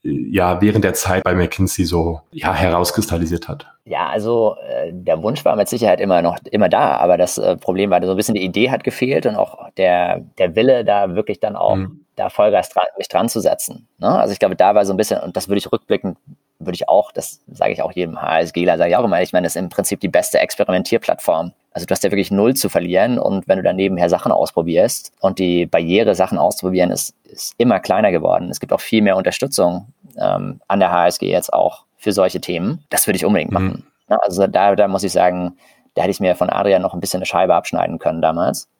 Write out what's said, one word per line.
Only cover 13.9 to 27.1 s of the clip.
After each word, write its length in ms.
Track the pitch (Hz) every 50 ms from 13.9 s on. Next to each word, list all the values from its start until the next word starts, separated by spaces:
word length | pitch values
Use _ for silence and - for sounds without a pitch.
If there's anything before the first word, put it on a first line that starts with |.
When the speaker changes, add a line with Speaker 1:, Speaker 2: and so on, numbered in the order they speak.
| _ _
Speaker 2:
ne? 100 | 90 107
Also 240 | 165 - 107 101
ich 60 | 101 -
glaube, 160 | - 98 92
da 220 | - 90 98 104
war 80 | 104 101
so 60 | 98
ein 40 | 98
bisschen, 240 | 92 107 - 101 -
und 160 | 67 90 -
das 120 | 95 - -
würde 100 | 101 101
ich 140 | - 98
rückblickend, 460 | - 117 _ - 104 98 - 95 - _ _ - - _ _ _ _ _
würde 160 | 156 - 90
ich 120 | - - -
auch, 240 | - 95 - -
das 280 | _ - - - - _ _ -
sage 200 | - - - -
ich 100 | - -
auch 100 | - 87
jedem 280 | - 87 87 82 - -
H 180 | - 80 80 82
S 120 | 85 82
Gler, 260 | - 87 87 90 85 82
sage 120 | 87 87
ich 60 | 87
auch 80 | 117 123
immer, 160 | 107 87 87
ich 120 | 92 -
meine, 120 | - 90 90
das 120 | 85 -
ist 40 | 87
im 80 | 92 85
Prinzip 320 | - - 95 - 101 -
die 80 | - 90
beste 300 | - 87 90 - - -
Experimentierplattform. 1120 | - - - - 101 - 92 - 98 - 120 113 - - - - - - 82 80 85 87 _ _ _ _
Also 140 | _ - 87
du 60 | -
hast 100 | 98 -
ja 80 | - 95
wirklich 200 | 98 101 92 -
null 240 | 101 98 107 120 131
zu 160 | 135 - 95
verlieren 480 | - 92 87 87 87 92 104 120 123 117
und 280 | - - 98 95 -
wenn 120 | - 95 95
du 40 |
dann 140 | 92 92 92
nebenher 320 | 92 98 98 95 87 87 87
Sachen 240 | 87 87 - -
ausprobierst 800 | - - - - _ 87 82 85 82 85 98 123 - - - - _ _
und 180 | - 98 92 -
die 280 | 95 90 87 87 85
Barriere, 480 | 80 - 85 85 82 90 104 113 104 95
Sachen 240 | 85 92 - - 80
auszuprobieren, 520 | - 90 - - - 92 92 92 90 92
ist, 240 | - - - -